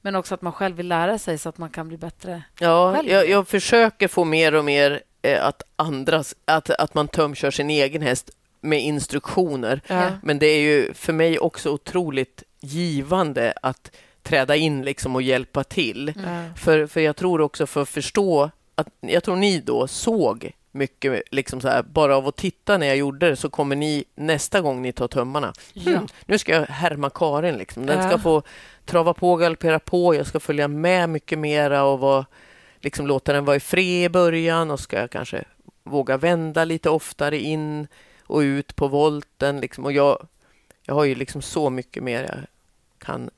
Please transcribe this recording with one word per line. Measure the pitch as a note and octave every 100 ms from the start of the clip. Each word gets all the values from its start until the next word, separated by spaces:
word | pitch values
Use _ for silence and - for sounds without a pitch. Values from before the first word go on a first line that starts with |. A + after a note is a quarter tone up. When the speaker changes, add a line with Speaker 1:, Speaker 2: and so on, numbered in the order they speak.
Speaker 1:
men | G3 F#3+
också | F3+
att | F#3+
man | F3+
själv | - G3 E3+
vill | F3+
lära | E3+ E3+ G#3+
sig | - D#3+
så | -
att | D#3+
man | E3
kan | E3 D#3+
bli | E3
bättre | D#3+ - F#3 F3 D3+ -
Speaker 2:
Ja, | E3+ E3 F3+ G3
Speaker 1:
själv. | D#4
Speaker 2:
jag, | G3 E3+
jag | G3+ F#3+
försöker | G3+ - A#3 A3+ - F#3+
få | -
mer | E3 D#3+ D#3+
och | D#3
mer, | D3 C#3+ C#3+ C#3+ - _
eh, | - C3+ E2+
att | - - _
andra | D#3 C#3 C3+ D#3+
s-, | C#3+ -
att, | - D#3 -
att | - D#3
man | D3+ D3
tömkör | - D3+ C#3+ C#3
sin | C3+ D3
egen | D3+ C#3 D3+
häst | D3 B2+ - _ _ _
med | D3+ D3+
instruktioner. | C3 D3 - C#3+ - - F#3 C#3 A#2 C3+ -
Speaker 3:
Ja. | F3+ F3+ F#3+
Speaker 2:
Men | C#3+ D3
det | D3+
är | D3+
ju | D3 D3 B2
för | - -
mig | D#3+ E3 D#3+
också | E3 - D#3
otroligt | C#3+ - F3+ E3+ C3+ B2+ - - _
givande | C#3+ D3 F3 D3 C3+ F#3 E3 C3 A#2 -
att | B2+ C3 - - - _
träda | - D#3 C3 D3
in, | D#3+ C#3+
liksom, | C3 C#3 C#3+ B2+
och |
hjälpa | C3 B2+ B2+ -
till. | C3+ - A#2+ A2 C#3+
Speaker 1:
Mm. | D#3 F#3
Speaker 3:
Ja. | F3 E3 E3+
Speaker 2:
För, | - D#3+ D3+
för | -
jag | D#3 D3
tror | F3+ E3+
också, | D3+ - D3
för | -
att | C#3+
förstå | - C#3 - G3+ D#3 C#3+ - _
att, | - D#3 _
jag | G#2+ D#3
tror | E3+ F3+
ni | G3+ F3+
då | - B2 C3
såg | - - A3+ C#3 G2 - - _
mycket, | C3+ C3+ _ C3+ B2 -
liksom, | C3+ C3+ C3
så | C3
här, | A#2+
bara | A#2 D3 D3 C3+
av | C3+
att | -
titta | F#3+ - - G3+
när | C#3+
jag | C3+
gjorde | C#3+ C#3 F3
det, | C3+
så | D3
kommer | - C#3+ C#3
ni | D3+ D3 -
nästa | - D3+ D#3 - G3+
gång | D#3+ B2+
ni | B2+
tar | B2 A#2+
tömmarna. | C#3 B2 C#3+ B2+ - -
Speaker 1:
Ja. | - F3
Speaker 2:
Hmm, | F4+ G#3 - -
nu | G3+
ska | -
jag | D#3+ D3+
härma | C#3 E3+ D3 C#3
Karin, | - E3 C#3+ E3+
liksom. | C3+ F#2 - C3+
Den | D3
Speaker 3:
Ja. | F#3
Speaker 2:
ska | G3
få | G3 D#3 - - - -
trava | - F3 E3
på | E3 F3+
och | F3
galoppera | E3+ D#3+ E3+ D#3+
på. | - F3+ F3
Jag | D3+ C#3+
ska | D#3
följa | - D3 D3
med | D3 E3 F#3 E3+
mycket | D#3 - D#3
mera | D3+ D3 D3 C#3
och | C#3 C3+
vara, | C3+ C3+ C3+ _ - - _ _
liksom, | C#3+ - C#3+
låta | C3+ -
den | C#3+
vara | C#3+ C#3
i |
fred | - - F#3 F3+
i | F3
början, | F3 F3 E3 E3 E3 E3
och | C#3
ska | - -
jag | A#2+
kanske | - - - - _ - _
våga | - C#3+ C3 C3
vända | D#3+ F3 D#3+ D#3
lite | E3 E3 E3
oftare | D#3 - - D3 D3
in | C#3+ D#3 D3+ D3+ D3+ _ _ _ _
och | D3+
ut | C#3+ C#3 C#3+ -
på | C#3+
volten, | C#3 D3+ D3+ - _ C3+ C#3
liksom. | C3 -
Och | C#3
jag, | C#3+ C#3+ C3+ - _ _ _ _ _
jag | -
har | C#3
ju, | D3
liksom, | B2+ C3 D3
så | C3 - D3
mycket | B2+ A#2+ -
mer | C3 A#2+
jag | C3 - C#3 _ _ _ _ _ -
kan | B2+ B2